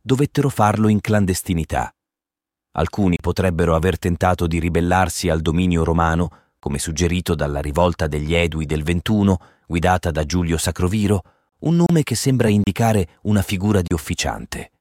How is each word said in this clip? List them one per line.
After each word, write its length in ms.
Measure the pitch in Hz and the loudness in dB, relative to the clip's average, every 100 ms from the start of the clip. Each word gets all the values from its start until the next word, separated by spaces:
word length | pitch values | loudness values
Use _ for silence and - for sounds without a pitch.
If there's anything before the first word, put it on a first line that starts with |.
dovettero 480 | 104 123 143 - 143 | 0 0 0 0 -2
farlo 400 | - 104 104 107 | 2 2 4 2
in 140 | 104 | 2
clandestinità. 880 | - 107 95 92 - 85 78 67 60 _ _ _ _ _ _ _ _ - | 2 0 2 -2 -2 -4 -2 -4 -6 _ _ _ _ _ _ _ _ -4
Alcuni 380 | 85 - 98 87 | -4 0 0 0
potrebbero 540 | - 87 95 82 85 | -2 -2 -2 0 2
aver 240 | 82 87 82 | 2 0 0
tentato 480 | 92 87 90 90 87 | -2 0 0 0 0
di 120 | 85 | 0
ribellarsi 720 | 85 82 87 90 92 - 87 | 0 0 2 2 0 -2 -2
al 140 | 80 | 0
dominio 420 | 80 80 92 85 | 0 0 2 2
romano, 460 | 80 82 82 82 85 - _ _ | 2 2 2 0 -2 -6 _ _
come 200 | - 71 | -8 -6
suggerito 560 | - 78 87 90 85 | -6 -2 0 0 -2
dalla 260 | 80 73 71 | -2 -2 -4
rivolta 460 | 71 73 87 85 82 | -4 0 0 0 -2
degli 280 | 73 73 | -2 -2
Edui 300 | 85 85 80 | 0 0 -2
del 180 | 76 78 | -4 -4
ventuno, 560 | 76 87 - 107 98 92 - _ _ | -2 -2 0 2 4 2 -2 _ _
guidata 440 | 85 85 90 90 | 0 2 2 0
da 140 | 76 | -2
Giulio 320 | 76 90 85 80 | -2 -2 0 -2
Sacroviro, 680 | - 78 90 107 101 101 - _ _ _ | -2 -2 -2 0 0 0 -2 _ _ _
un 140 | - | 0
nome 300 | 170 170 170 | 2 4 2
che 100 | 143 | 2
sembra 340 | 113 - 131 117 | -2 0 2 2
indicare 720 | 104 98 92 117 107 87 _ | 2 2 0 2 2 -2 _
una 200 | 104 104 | -2 0
figura 400 | 92 98 101 104 | 0 -2 0 0
di 100 | 85 | 0
officiante. 760 | 85 - - 69 55 - - - _ | -4 -4 -6 -6 -6 -10 -14 -14 _